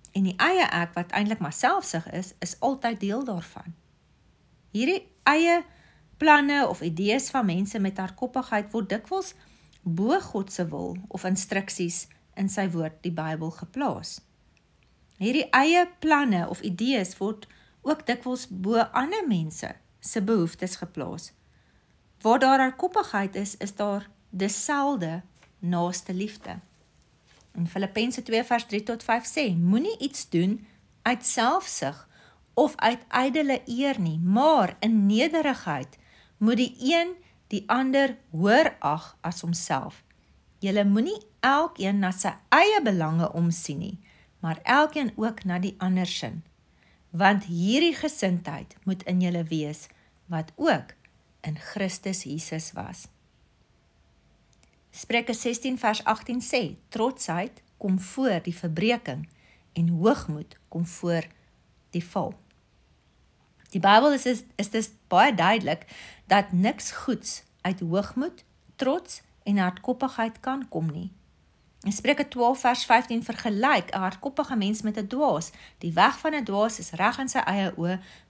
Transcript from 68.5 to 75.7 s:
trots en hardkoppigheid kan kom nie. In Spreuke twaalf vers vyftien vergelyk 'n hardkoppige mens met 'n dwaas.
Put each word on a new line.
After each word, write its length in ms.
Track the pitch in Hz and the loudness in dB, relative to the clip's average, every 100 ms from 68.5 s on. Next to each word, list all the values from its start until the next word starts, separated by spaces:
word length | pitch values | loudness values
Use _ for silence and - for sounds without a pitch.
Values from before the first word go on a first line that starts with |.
| _ _ - | _ _ -4
trots 460 | 262 339 - - _ _ | -2 -2 -4 -16 _ _
en 160 | 202 202 | 0 2
hardkoppigheid 800 | 180 185 - 247 262 - 226 226 | 2 -2 -4 -2 -2 -2 -6 -4
kan 280 | 262 277 226 | -6 -6 -6
kom 220 | 165 160 | -4 -4
nie. 220 | 151 185 - _ _ _ _ _ _ | -4 -10 -14 _ _ _ _ _ _
In 80 | 196 | -4
Spreuke 360 | 202 247 285 277 | -2 0 0 0
twaalf 320 | 247 240 262 | 2 2 4
vers 200 | 247 247 - | 2 2 4
vyftien 360 | 233 247 233 | 4 4 -6
vergelyk 640 | 233 220 240 202 262 233 - | -4 -6 -2 0 2 2 0
'n 80 | 190 | -4
hardkoppige 580 | 185 - 277 269 285 233 | -4 -4 -8 -4 -2 0
mens 260 | 202 214 | 0 -2
met 140 | 214 214 | -4 -4
'n 100 | 202 | -6
dwaas. 440 | 254 294 160 - - - | 0 2 0 -4 -14 -20